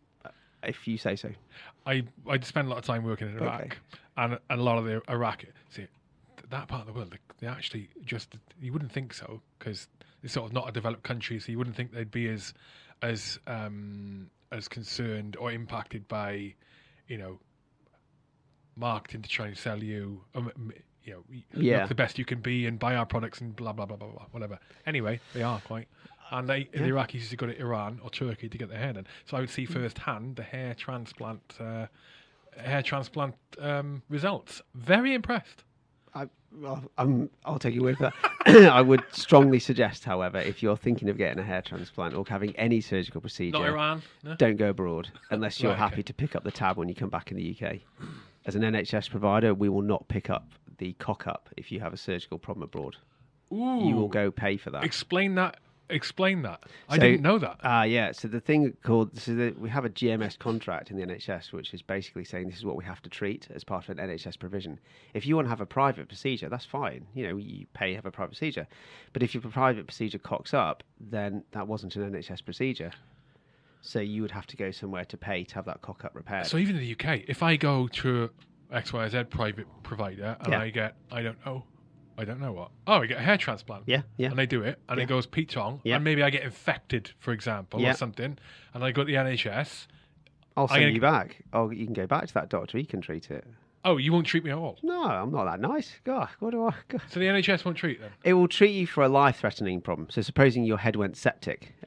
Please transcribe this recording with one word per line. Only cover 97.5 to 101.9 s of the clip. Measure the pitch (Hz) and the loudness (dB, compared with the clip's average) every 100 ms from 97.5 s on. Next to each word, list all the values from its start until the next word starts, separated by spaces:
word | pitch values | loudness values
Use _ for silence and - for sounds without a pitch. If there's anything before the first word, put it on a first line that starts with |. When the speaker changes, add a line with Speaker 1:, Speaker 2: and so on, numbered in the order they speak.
| 185 | 2
Speaker 2:
won't | 180 156 | 0 -2
treat | 165 - | -4 -4
them? | 107 - | -10 0
Speaker 1:
It | 180 | 6
will | 185 175 | 8 8
treat | - 208 | 8 6
you | 196 170 | 8 0
for | 151 | 4
a | 131 | 6
life-threatening | 139 139 - 107 - 98 90 | 8 6 6 -2 0 -2 -2
problem. | - 80 78 | -2 -4 -4
So | 117 | -4
supposing | 98 - 135 120 | 0 6 6 6
your | 113 104 | 2 2
head | 113 | 2
went | 107 98 - | 2 -2 2
septic | - - - - - - - | 0 0 -8 -8 -10 -20 -6